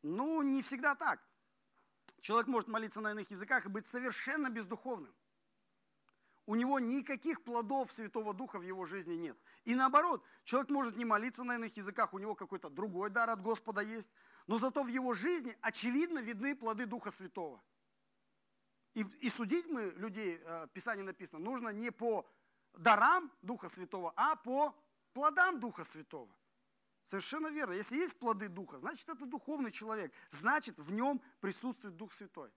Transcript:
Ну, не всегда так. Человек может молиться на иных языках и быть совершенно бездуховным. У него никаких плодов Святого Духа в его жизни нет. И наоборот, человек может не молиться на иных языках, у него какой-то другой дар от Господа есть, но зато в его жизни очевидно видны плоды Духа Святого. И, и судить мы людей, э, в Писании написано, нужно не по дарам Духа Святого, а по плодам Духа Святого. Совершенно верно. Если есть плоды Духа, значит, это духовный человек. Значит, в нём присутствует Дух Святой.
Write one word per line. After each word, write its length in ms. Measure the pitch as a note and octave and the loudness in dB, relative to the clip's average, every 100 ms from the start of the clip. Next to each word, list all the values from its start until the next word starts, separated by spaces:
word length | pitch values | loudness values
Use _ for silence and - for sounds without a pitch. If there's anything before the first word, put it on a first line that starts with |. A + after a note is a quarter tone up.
Ну, 400 | D3 F3+ C#4 D#4+ | -2 -2 0 2
не 200 | C#4 C4+ | 4 2
всегда 340 | B3 B3+ D4 C#4 | 0 0 2 2
так. 240 | D#4 E3 _ _ _ _ _ _ _ _ - - | 0 -2 _ _ _ _ _ _ _ _ -20 -14
Человек 280 | - A3 A3+ | 2 2 4
может 200 | A#3+ G#3+ | 2 2
молиться 320 | A3 A3 G#3 | -2 -2 -2
на 120 | G#3+ | -2
иных 180 | G#3+ G3 | -2 -6
языках 360 | G3 G3 C4 - | -8 2 2 2
и 20 | |
быть 180 | G3+ - | -4 -4
совершенно 640 | B3 B3+ G#3+ - D4+ C4+ | -2 -2 -2 -2 0 0
бездуховным. 640 | A3+ G3 A3 C4 A3+ C#3 - _ _ _ _ _ _ _ _ _ _ _ _ - | -2 -4 -6 -4 -6 -8 -18 _ _ _ _ _ _ _ _ _ _ _ _ 0
У 60 | A3 | 2
него 240 | B3 C4+ | 4 4
никаких 640 | A#3 C4 B3 C4+ D#4 D#4 | 2 0 0 -4 -2 -4
плодов 480 | - A#3+ A3 C4+ B3+ | -2 -2 0 0 0
Святого 420 | - A3 A#3 G#3+ | -4 -6 -4 -4
Духа 240 | G3 C4 G3+ | -4 -6 -8
в 40 | |
его 220 | F3 F#3+ | -8 -8
жизни 300 | F3 G3 E3 | -6 -6 -6
нет. 240 | E3+ E3+ B2 - - | -6 -6 -8 -18 -16
И 120 | - B3 | -2 4
наоборот, 480 | C4 C#4+ E4+ C4 - - | 8 8 8 2 -2 -18
человек 260 | - B3 C#4 | 0 0 2
может 280 | C#4 B3 G3+ | 2 0 -2
не 80 | |
молиться 400 | A#3 G#3+ A#3 A#3+ | 2 2 2 -4
на 100 | B3 | -2
иных 220 | A#3+ A3+ - | -2 -4 -6
языках, 360 | G3+ G#3 G#3+ | -6 0 0
у 60 | F#3+ | 0
него 160 | G#3 | -6
какой-то 340 | G#3+ F3+ F#3 E3+ | -6 -6 -8 -8
другой 420 | C#3+ G#3 F3 G3+ | -6 -4 -2 -2
дар 200 | G#3 A#3 | 2 2
от 100 | A3+ | 2
Господа 420 | F#3+ A3 - G#3 | 0 0 0 -4
есть, 280 | G#3 A3+ G#3 _ - - - | -2 -4 -8 _ -20 -20 0
но 100 | A3+ | 2
зато 240 | B3+ D4 | 4 2
в 60 | C4 | 0
его 260 | B3 B3+ | 0 0
жизни 420 | A3+ A#3+ F4+ B3 A3 | 0 2 0 -2 -4
очевидно 580 | A3+ - A#3 B3+ F4 D#4+ | -2 0 2 2 2 0
видны 380 | A3+ A3 C4 C#4+ | -4 -4 -2 -2
плоды 300 | A3+ A3 A#3+ | -2 -2 -2
Духа 260 | A#3 G#3 | -4 -6
Святого. 500 | - F#3+ - E3 A#2 _ _ _ _ _ _ _ _ _ _ _ _ _ | -8 -8 -8 -8 -8 _ _ _ _ _ _ _ _ _ _ _ _ _
И, 80 | - G3+ - | -6 -6 -2
и 100 | B3+ | 0
судить 380 | - A3+ E4 E4+ | 0 2 0 0
мы 220 | C#4+ G#3 E3 | -2 -2 -4
людей, 440 | G#3+ G3 G#3 E3 | -6 -4 -4 -4
э, 240 | D#3+ E3 D#3 | -6 -10 -10
в 40 | |
Писании 340 | - - G#3+ | -6 -4 -4
написано, 340 | G3 F3+ E3+ D#3+ | -4 -8 -10 -8
нужно 300 | F#3 C4 A#3 | -4 -4 -4
не 240 | G#3 A#3+ | -4 -4
по 340 | - A#3 G#3+ - _ _ _ _ | -2 0 0 -2 _ _ _ _
дарам 580 | - E3+ G#3+ A#3 F4+ D#4+ _ | 4 8 10 10 6 2 _
Духа 260 | F3+ A#3 F#3 | -6 -6 -4
Святого, 440 | - F#3 G3 E3+ E3+ | -8 -6 -4 -4 2
а 180 | C4 | 2
по 420 | D#4 - C4 D4 - _ _ _ | 2 0 2 2 0 _ _ _
плодам 480 | - D4 D4+ F#4 E4 | 2 2 6 4 4
Духа 240 | A#3 F#3+ | -4 -4
Святого. 500 | E3 D#3 D3+ D#3 A2+ _ _ _ _ _ _ _ | -6 -6 -10 -14 -14 _ _ _ _ _ _ _
Совершенно 420 | - G3 F#3 D4+ D#4 | -6 -4 -2 -2 -2
верно. 280 | D4+ C4 | -2 -2
Если 220 | F#3 G#3 C4 | 0 -2 0
есть 220 | E4+ - | 0 0
плоды 300 | B3 G#3+ G#3 | 0 0 -2
Духа, 320 | F3 F#3+ C3+ | -8 -10 -8
значит, 280 | E3+ D4+ - | -8 -6 -8
это 160 | C#4+ | -10
духовный 460 | B3+ C#4 - D4+ B3 | -8 -8 -6 -4 -2
человек. 420 | - A3 A3 E3+ - - | -4 -4 -4 -4 -8 -8
Значит, 440 | C#3+ F#3+ D4 D4 - | 0 4 4 2 -8
в 140 | D3 | -4
нём 300 | G3+ C4 C#4 - _ | 2 2 2 -4 _
присутствует 560 | F#3+ F#3 B3 B3 G#3 E3 | -4 -2 -2 -4 -8 -12
Дух 160 | G#3 | -10
Святой. 380 | - G3+ - C3 | -10 -10 -12 -14